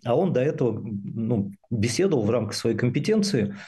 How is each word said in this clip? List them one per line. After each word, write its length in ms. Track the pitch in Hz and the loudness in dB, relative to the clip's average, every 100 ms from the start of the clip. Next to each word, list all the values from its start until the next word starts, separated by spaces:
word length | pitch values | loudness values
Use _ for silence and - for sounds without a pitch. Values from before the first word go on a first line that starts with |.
а 120 | 120 123 | 0 2
он 160 | 185 | 2
до 80 | 123 | 2
этого, 420 | 135 - 123 107 | 0 0 0 0
ну, 680 | 101 101 - 113 113 117 98 - _ | -6 -8 -8 -4 0 0 -2 -6 _
беседовал 540 | 120 110 - 196 151 | -2 0 2 2 2
в 60 | 104 | 2
рамках 260 | 120 107 - | 0 0 -2
своей 200 | 117 110 | -2 0
компетенции 800 | 123 139 143 220 196 127 101 - | 0 0 0 2 2 2 0 -4